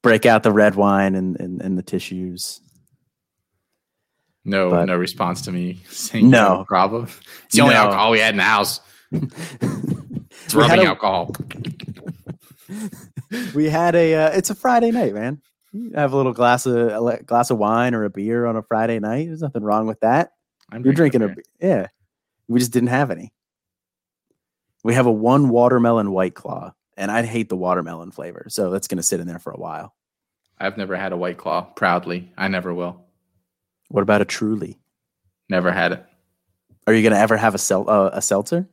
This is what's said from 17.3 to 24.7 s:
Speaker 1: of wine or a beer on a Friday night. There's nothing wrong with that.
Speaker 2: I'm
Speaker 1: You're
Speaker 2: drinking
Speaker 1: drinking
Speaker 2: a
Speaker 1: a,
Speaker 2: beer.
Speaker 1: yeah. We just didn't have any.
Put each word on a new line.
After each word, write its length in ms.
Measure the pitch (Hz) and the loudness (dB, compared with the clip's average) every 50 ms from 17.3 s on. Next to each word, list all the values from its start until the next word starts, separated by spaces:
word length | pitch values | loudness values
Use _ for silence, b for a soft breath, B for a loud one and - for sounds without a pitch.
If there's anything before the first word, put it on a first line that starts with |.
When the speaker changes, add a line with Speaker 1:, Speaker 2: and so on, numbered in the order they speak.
| 120 120 120 - | 0 0 2 2
Speaker 1:
of 80 | 127 110 | 0 0
wine 360 | 104 104 113 117 120 123 120 | 2 2 2 2 0 0 -2
or 100 | 113 107 | -2 -4
a 60 | 101 | -4
beer 340 | 92 98 101 110 117 120 120 | -6 -6 -4 -4 -2 -2 -2
on 100 | 117 113 | -2 -4
a 60 | 110 | -4
Friday 360 | 107 _ 117 110 113 117 117 110 | -4 _ -2 -2 0 0 -2 -2
night. 300 | 104 107 113 135 156 170 | -4 -4 -4 -4 -6 -6
There's 140 | 160 156 | -8 -8
nothing 200 | 160 143 - 117 | -8 -6 -6 -6
wrong 240 | 104 104 104 110 110 | -2 0 0 0 0
with 140 | 110 110 _ | -2 -4 _
that. 320 | - 110 123 151 170 - _ _ _ _ _ _ _ _ | 0 2 2 2 0 -2 _ _ _ _ _ _ _ _
Speaker 2:
I'm 120 | - 117 123 | -16 -2 0
Speaker 1:
You're 80 | 131 143 | 2 4
Speaker 2:
drinking 260 | 147 170 143 127 123 | 4 4 4 4 2
Speaker 1:
drinking 180 | 110 98 92 - | 0 0 -4 -8
Speaker 2:
a 40 | |
Speaker 1:
a, 180 | - _ _ _ | -20 _ _ _
Speaker 2:
beer. 180 | - 190 175 107 | -2 0 0 0
Speaker 1:
yeah. 40 | 92 - _ _ _ _ _ _ _ _ _ _ _ - | -2 -6 _ _ _ _ _ _ _ _ _ _ _ -2
We 100 | 117 123 | 0 0
just 140 | 123 117 | 0 2
didn't 160 | 113 123 120 120 | 0 0 0 0
have 240 | 120 131 143 127 | 0 0 -2 -2
any. 200 | 92 82 98 113 _ _ _ _ _ _ _ _ _ _ _ _ _ _ _ _ _ _ _ _ _ _ _ _ _ _ _ _ | -4 -10 -12 -20 _ _ _ _ _ _ _ _ _ _ _ _ _ _ _ _ _ _ _ _ _ _ _ _ _ _ _ _